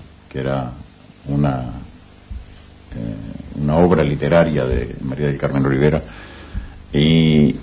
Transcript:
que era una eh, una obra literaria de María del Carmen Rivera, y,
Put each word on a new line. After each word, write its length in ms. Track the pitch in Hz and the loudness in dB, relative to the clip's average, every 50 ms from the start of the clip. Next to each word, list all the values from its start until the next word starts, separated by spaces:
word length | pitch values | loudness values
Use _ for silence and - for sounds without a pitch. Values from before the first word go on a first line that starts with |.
| - - - - _ - | -16 -20 -20 -20 _ -12
que 120 | - 67 | -10 -6
era 320 | 65 135 135 - 64 62 64 - - - - - - - - - - | -4 -4 -4 -4 -4 -8 -10 -14 -18 -20 -20 -20 -20 -20 -20 -16 -8
una 380 | 143 143 143 147 139 135 127 127 117 57 65 - - - - - - - - - - - - - - - - - - - - - - - | -4 -2 0 0 0 0 -2 -6 -8 -10 -12 -14 -16 -20 -20 -20 -20 -20 -20 -16 -14 -14 -14 -14 -16 -20 -20 -20 -20 -20 -20 -18 -14 -10
eh, 640 | 58 113 110 55 55 55 55 - - - - - 69 | -8 -8 -8 -8 -10 -12 -12 -12 -14 -14 -12 -6 -4
una 140 | 73 73 78 | -2 2 4
obra 260 | 82 90 85 90 80 73 | 4 6 6 6 4 2
literaria 600 | 71 73 71 73 71 82 85 82 82 76 69 64 | 0 0 0 0 2 4 4 4 4 2 0 0
de 320 | 64 - 62 58 - - - | 0 0 -2 -2 -4 -10 -8
María 240 | 57 67 64 69 73 | -8 -8 -4 -2 -2
del 100 | 71 69 67 | -2 -2 -2
Carmen 260 | 71 69 67 69 67 | -4 -2 0 0 0
Rivera, 380 | 69 67 65 73 76 76 - - - - - - - - - - - - - - - - - - - | 2 2 2 2 2 2 0 -4 -6 -16 -18 -18 -20 -20 -20 -18 -10 -10 -10 -10 -10 -16 -18 -16 -4
y, 640 | - 71 76 78 80 82 80 78 78 76 73 - - - | 0 2 4 4 4 4 4 6 6 6 4 4 2 -2